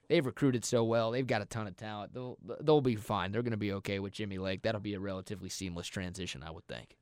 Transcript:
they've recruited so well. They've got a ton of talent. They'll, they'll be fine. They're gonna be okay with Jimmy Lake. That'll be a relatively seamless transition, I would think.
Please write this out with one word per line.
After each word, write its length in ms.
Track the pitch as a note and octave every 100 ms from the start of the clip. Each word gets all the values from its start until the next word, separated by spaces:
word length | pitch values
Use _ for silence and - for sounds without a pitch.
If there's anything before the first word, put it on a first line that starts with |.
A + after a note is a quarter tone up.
| -
they've 160 | E3+
recruited 400 | C3 - C#3 A#2+
so 180 | - A#2+
well. 260 | A2+ A#2 A2+
They've 140 | B2+ B2+
got 160 | A2+
a 20 |
ton 220 | G2+ A#2 G#2
of 80 | F2
talent. 360 | G#2+ G#2 G2
They'll, 240 | B2+ B2+ - G2 G#2
they'll 200 | D3+ D3+
be 140 | B2+ G#2+
fine. 340 | G2+ G2+ F#2
They're 100 | A2
gonna 140 | A#2+ G#2+
be 160 | G#2
okay 240 | G2 G2+ G2
with 140 | G2
Jimmy 260 | - G#2 F#2+
Lake. 240 | F#2+ F#2+
That'll 180 | A2 G#2+
be 140 | G#2
a 60 | G2
relatively 480 | G2 F#2+ F#2+ F#2+ F#2
seamless 400 | - F#2+ E2+ -
transition, 560 | G2 F2+ F#2+ F2 C2
I 80 | D#2
would 140 | E2+ -
think. 280 | A#1 - _